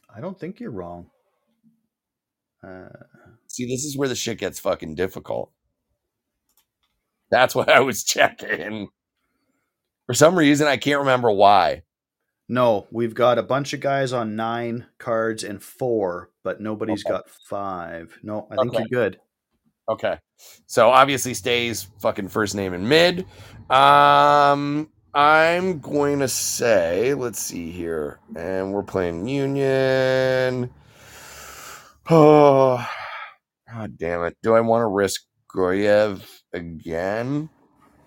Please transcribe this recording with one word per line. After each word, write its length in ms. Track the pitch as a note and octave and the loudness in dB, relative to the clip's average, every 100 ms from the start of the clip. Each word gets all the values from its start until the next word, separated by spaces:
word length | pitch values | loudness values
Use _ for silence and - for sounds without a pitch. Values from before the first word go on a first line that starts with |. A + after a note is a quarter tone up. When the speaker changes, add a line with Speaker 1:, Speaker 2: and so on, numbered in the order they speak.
| _ | _
Speaker 1:
I 60 | G#2+ | -14
don't 180 | E3+ F#3 | -14 -12
think 220 | E3+ G#3 | -14 -14
you're 100 | A#3 | -14
wrong. 400 | G2+ F2 F2 F2 _ _ _ _ _ _ _ _ _ _ _ _ _ _ _ F#2+ | -12 -12 -14 -18 _ _ _ _ _ _ _ _ _ _ _ _ _ _ _ -20
Uh, 220 | F#2 F#2 - - _ _ _ _ | -20 -20 -20 -20 _ _ _ _
Speaker 2:
See, 180 | - A#2+ | -12 -8
this 180 | B2 | -6
is 120 | D3+ C3+ | -8 -4
where 120 | C#3 | -4
the 60 | |
shit 240 | A#2 - A2 | -4 -6 -6
gets 220 | F#2+ - | -8 -6
fucking 340 | G2 E2+ D#2+ | -6 -6 -6
difficult. 560 | D2+ F#2+ - - A1+ - _ _ _ _ _ _ _ _ _ _ _ _ _ _ _ _ _ - | -6 -6 -6 -10 -10 -10 _ _ _ _ _ _ _ _ _ _ _ _ _ _ _ _ _ -2
That's 240 | A#2 B2+ | 2 2
what 140 | C3 A#2+ | 2 4
I 120 | D3+ | 4
was 240 | C3+ A2 | 4 -2
checking. 840 | - - - - G#2 G#2+ G2 G#2+ G2 _ _ _ _ _ _ _ _ _ _ _ - | -4 0 0 0 -8 -8 -6 -8 -12 _ _ _ _ _ _ _ _ _ _ _ -8
For 80 | |
some 240 | B2 D3+ F3+ | 4 4 6
reason, 280 | C#3+ C#3+ D3+ | 2 2 2
I 100 | C3 | 0
can't 240 | C#3 C#3+ | -2 -2
remember 300 | C#3 B2+ A#2+ | 0 0 2
why. 520 | G2+ G2+ G2+ D#2+ C#2 - _ _ _ _ _ - | 4 6 6 4 -2 -10 _ _ _ _ _ -8
Speaker 1:
No, 380 | B2 A#2+ G2+ - | 0 2 0 -4
we've 240 | A2+ A#2 | -8 -6
got 240 | A2 A#2+ A#2+ | 0 2 2
a 40 | |
bunch 300 | G2+ C3 C#3 | -2 -4 -4
of 60 | C3+ | -6
guys 320 | C#3 C#3 C3+ | -4 -4 -4
on 240 | B2 A2 G#2+ | -4 -6 -6
nine 500 | A2+ A#2 A#2+ A#2 A#2 _ | -6 -6 -6 -8 -12 _
cards 460 | - A2+ A2+ A2+ | -6 -4 -4 -6
and 180 | F#2+ G2 | -10 -14
four, 680 | - - C3 A2+ F#2+ F2 F2 _ | -16 -8 -4 -2 -2 -6 -14 _
but 180 | F#2+ F#2 | -10 -8
nobody's 440 | G#2+ G#2+ A2 G#2 | -8 -8 -6 -6
Speaker 2:
Okay. 80 | - | -4
Speaker 1:
got 160 | - - | -6 -8
five. 880 | _ - G2+ G2 F2+ E2+ E2 E2 - | _ -12 -8 -6 -8 -10 -12 -16 -16
No, 240 | G#2 G#2+ - | -10 -10 -8
I 60 | B2 | -4
think 180 | B2 | -2
Speaker 2:
Okay. 120 | A#2 A2 | -2 -4
Speaker 1:
you're 200 | B2 G2+ | -2 -2
good. 100 | F2+ _ _ _ _ _ _ - | -4 _ _ _ _ _ _ -8
Speaker 2:
Okay. 300 | G#2+ G#2 E2 _ _ - - _ | -4 -4 -6 _ _ -20 -20 _
So 240 | - A2+ | 4 6
obviously 420 | C3 C#3 C3+ C3 | 6 4 2 -4
Stay's 540 | A#2 B2+ A#2+ A#2+ A2 - - | -6 -2 -2 -2 -6 -12 -6
fucking 280 | A#2 G#2+ F#2+ | -4 -4 -6
first 260 | A2 G#2 | -4 -2
name 180 | G#2 F#2+ | -2 -6
in 140 | F2 G#2+ | -4 0
mid. 380 | D#3 F3 F3+ F#3 - - - - | 4 4 0 -10 -16 -20 -18 0
Um, 1200 | C3 C#3 C#3+ C#3+ C#3+ D3 D3 C#3+ C#3+ C#3+ D3 D#3 _ _ | 4 6 8 6 6 6 6 4 2 0 -4 -6 _ _
I'm 680 | C#3+ D3 D#3 E3 F3 F#3 D#3+ | 2 4 6 4 0 -2 -6
going 380 | - D3 C#3+ C#3+ | -4 -2 0 0
to 80 | C3+ | -2
say, 840 | - - - A#2+ G2+ E2 F2+ B2 | -4 -6 -4 2 2 2 0 -2
let's 260 | C#3+ B2 F#2+ | -2 -6 -8
see 300 | - F#2 E2 | -10 -10 -10
here. 480 | F2+ E2 D#2+ D2 - _ D#2+ | -8 -6 -6 -6 -10 _ -12
And 360 | E2+ F#2+ F#2+ | -6 -6 -4
we're 100 | G2 | -6
playing 440 | - F#2+ F2 E2 A2 | -4 -4 -4 -4 -6
Union. 1400 | C#3 C3+ C#3 C3+ C3+ C3 C3 C3 C3 C3 C3 B2+ B2+ B2 | -4 -4 -2 -2 0 0 0 0 0 0 0 -2 -4 -6
<sighs> 60 | _ _ _ - - - - - - - - - _ - | _ _ _ -20 -20 -20 -20 -20 -20 -20 -20 -20 _ 2
Oh, 800 | E3 D3+ D3+ D3 C3+ C3+ B2 A#2+ - - - - _ _ _ _ | 6 8 10 8 6 4 0 -6 -12 -14 -14 -18 _ _ _ _
God 280 | A2+ G#2+ A2+ | -14 -14 -8
damn 260 | E2 E2+ | -6 -4
it. 120 | E2+ - | -6 -4
Do 120 | A2+ | 2
I 60 | A2+ | 2
wanna 260 | A2+ A2+ A#2 | 4 2 2
risk 340 | G2 G2 - _ _ _ | 0 0 -2 _ _ _
Goyev 680 | F#2+ F#2 F#2+ G#2 G#2 G#2+ F#2+ - - _ | -4 -2 0 2 2 2 -2 -14 -20 _
again? 960 | F#2 E2+ D#2+ E2+ E2 F#2+ G#2+ B2 D3 D#3 _ _ _ _ _ | -12 -12 -14 -8 -6 -4 -4 -4 -6 -8 _ _ _ _ _